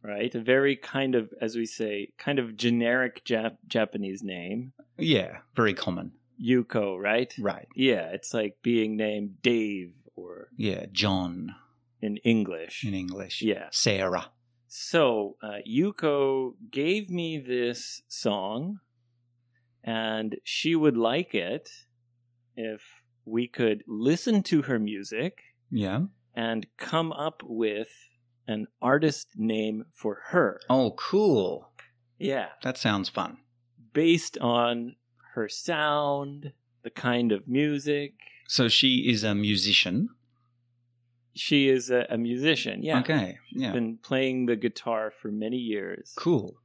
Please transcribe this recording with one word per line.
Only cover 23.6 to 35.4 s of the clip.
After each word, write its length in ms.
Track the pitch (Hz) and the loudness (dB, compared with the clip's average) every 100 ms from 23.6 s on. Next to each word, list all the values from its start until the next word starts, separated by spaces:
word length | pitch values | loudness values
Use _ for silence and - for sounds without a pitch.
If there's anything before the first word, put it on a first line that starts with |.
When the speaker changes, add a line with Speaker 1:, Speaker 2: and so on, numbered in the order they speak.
| 117 107 - | 2 2 -2
Speaker 1:
listen 560 | 107 120 170 - 208 | 0 2 2 4 2
to 180 | 190 160 | 4 2
her 160 | 127 120 | 4 0
music 640 | 104 104 98 110 160 - - _ _ | 0 -4 -6 -4 -4 -6 -20 _ _
Speaker 2:
Yeah. 320 | 123 101 104 190 _ _ | -2 0 0 -2 _ _
Speaker 1:
and 320 | - 117 113 101 - | -6 -2 -2 -6 -12
come 360 | - 160 165 | -4 -2 -2
up 300 | 147 151 - | -2 -6 -6
with 440 | 127 113 110 104 113 - - _ _ _ - | -10 -2 -2 -2 -8 -12 -20 _ _ _ -8
an 200 | 107 107 _ | -6 -6 _
artist 460 | 123 143 156 139 - - | 2 4 2 -2 -10 -4
name 480 | 110 110 110 107 110 | -2 0 -2 -6 -10
for 260 | - 107 101 - | -8 -6 -6 -2
her. 320 | 180 123 - - | 2 2 0 0
Speaker 2:
Oh, 240 | 131 120 | 2 2
cool. 760 | - - 196 208 127 92 71 - _ - _ _ _ | -2 -2 2 4 4 2 -2 -10 _ -20 _ _ _
Speaker 1:
Yeah. 300 | 135 135 90 76 | -4 -4 -6 -8
Speaker 2:
That 160 | - 127 | -8 -2
sounds 300 | 117 104 92 | 0 0 -2
fun. 300 | - 87 - _ _ _ _ - | -4 -6 -8 _ _ _ _ -6
Speaker 1:
Based 440 | 147 165 170 - - | 2 4 4 2 -2
on 580 | 123 120 120 120 117 - _ _ _ | 2 4 2 0 -6 -12 _ _ _
her 140 | - | -6